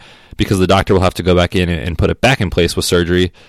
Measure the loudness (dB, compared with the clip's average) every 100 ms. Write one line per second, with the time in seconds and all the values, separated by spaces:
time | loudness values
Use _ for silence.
0 | -12 -20 -18 -8 -2 0 2 2 2 2
1 | 2 -2 0 2 2 0 -2 -4 -6 -2
2 | -2 0 0 0 -2 0 0 -2 0 0
3 | 2 0 0 -4